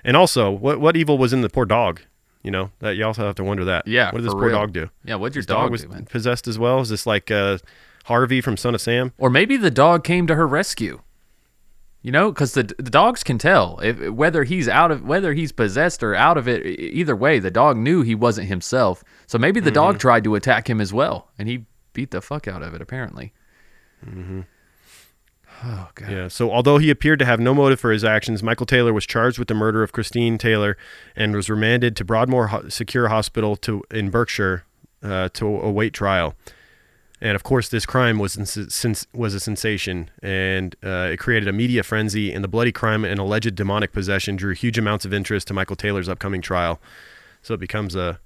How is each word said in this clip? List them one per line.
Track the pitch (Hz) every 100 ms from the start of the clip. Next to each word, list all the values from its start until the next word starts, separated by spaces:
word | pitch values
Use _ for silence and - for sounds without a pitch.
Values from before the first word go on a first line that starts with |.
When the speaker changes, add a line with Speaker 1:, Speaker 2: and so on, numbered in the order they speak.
Speaker 1:
And | - 135
also, | 180 - 104
what, | 98 127 147
what | 151 165
evil | 151 143
was | 127
in | 131
the | 110
poor | - 113
dog? | 110 107 85 - _ _ _
You | 98
know, | 95 95 -
that | 107 98
you | 107
also | 107 107
have | 101
to |
wonder | 95 101 92
that. | 90 -
Speaker 2:
Yeah, | 120 104
Speaker 1:
What | 113
did | 117
this |
Speaker 2:
for | 98
Speaker 1:
poor | 117
Speaker 2:
real. | 110
Speaker 1:
dog | 107
do? | 87 80 -
Speaker 2:
Yeah, | - 107
what'd | 98 143
your |
Speaker 1:
His | 90
dog | 98 -
Speaker 2:
dog |
Speaker 1:
was | 117
Speaker 2:
do, | -
man? | 92 113
Speaker 1:
possessed | 127 117 123 -
as | 110
well? | 120 131
Is | 120
this | 107 -
like, | 104 -
uh, | 104 98 95 - _ _ _ -
Harvey | 117 127 127
from | 123 107
Son | 123 117
of |
Sam? | - 120 127 -
Speaker 2:
Or | 131
maybe | 127 214 269
the | 196
dog | 127 151 170
came | 151 175 170
to | 156
her | 160
rescue. | 143 196 - 107 64 - _ _ _ _ _ _ - - -
You | 120
know, | 139 208
'cause | 151 135 135
the, |
the | 127 - 135
dogs | 135 214 240
can | - 123
tell | 107 98 90 78
if, | 107 117 76
whether | 113 156 160
he's | 127 180 120
out | 110 170
of, | 147
whether | 113 170 190 147
he's | 160
possessed | - 110 101 170 -
or | 113 98
out | 139 165
of | 123
it. | 113 -
E-, | 87 82
either | 151 165 110
way, | 131 147
the | 95
dog | 92 143 120
knew | 120 175
he | 120 110
wasn't | 117 104 92
himself. | 95 - 127 110 90 _ _ -
So | 117
maybe | 135 208
the | 160
dog | 143 170 202
Speaker 1:
Mm-hmm. |
Speaker 2:
tried | 131 117
to | 110
attack | 107 131 113 117
him | 110
as | 98
well, | 104 151 90 - -
and | 104
he | 123 110 _ _
beat | - 131
the | 90
fuck | - 147 -
out | 92
of | 80
it, | -
apparently. | - 131 120 - 64 - _ _ _ _ _ _
Speaker 1:
Mm-hmm. | - 95 90 95 92 _ _ _ _ - _ _ _ _ _ -
Speaker 2:
Oh, | 120 107 87
God. | - 101
Speaker 1:
Yeah. | 98 90
So | - 117
although | 110 123 143
he | 156
appeared | 143 151 151
to | 127
have | 113
no | 120
motive | 139 139 131
for | 120
his | 107
actions, | 110 107 - 107
Michael | 110 113 120
Taylor | 127 117
was | 107 -
charged | 117 120 117
with | 120
the |
murder | 107 110 110
of | 107
Christine | - 110 120 117 113
Taylor | 117 110 104 101 - - - -
and | 107 104
was | 98
remanded | 107 110 123 120 110
to |
Broadmoor | 101 110 123 127 110
Ho-, | 107 -
Secure | - 110 127 117
Hospital | 110 104 - 107 104
to, | - 104 -
in | 110 101
Berkshire, | 117 120 - 98 90 - _ _ _
uh, | 104 92 92
to | - 107
await | 104 107 101 110
trial. | - 101 95 80 - - - _ _ _ _ _ _
And | 113 101
of |
course, | - 135 113
this | 117 -
crime | 131 123 107
was | 101 -
in, | 101
since, | - 95 - 117 107 -
was | 120 113 98
a |
sensation, | 101 104 110 101 - 90 80 -
and, | 98 95 95 95 92 -
uh, | 98 92 90
it | 87
created | - 117 101
a |
media | 98 123 120
frenzy, | 95 110 107 104 104
and | 80
the | 98
bloody | 107 120
crime | - 113 107 104
and | 101
alleged | 98 107 110
demonic | 92 98 101 104
possession | - 95 98 98 98
drew | 98 90
huge | 120 113
amounts | 107 104 98
of |
interest | 101 98 104 -
to |
Michael | 98 95 98
Taylor's | 104 101 90
upcoming | 87 98 98
trial. | 85 92 85 82 - - - - - _
So | -
it | 110
becomes | 90 107 101 92
a | 87 85